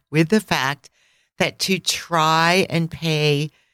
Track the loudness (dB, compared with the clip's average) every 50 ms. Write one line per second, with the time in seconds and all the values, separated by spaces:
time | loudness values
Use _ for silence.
0 | _ _ 0 0 2 2 2 0 0 0 -2 -2 -2 -4 -4 -6 _ -20 _ _
1 | _ _ _ _ _ _ _ _ -4 -4 -2 -6 -4 -2 -2 -2 -2 -4 -6 -6
2 | -6 -2 0 0 2 2 2 2 2 2 2 2 0 0 -2 -2 -2 -4 -6 -6
3 | -4 -2 -2 0 2 2 2 0 -2 -4 -8 _ _ _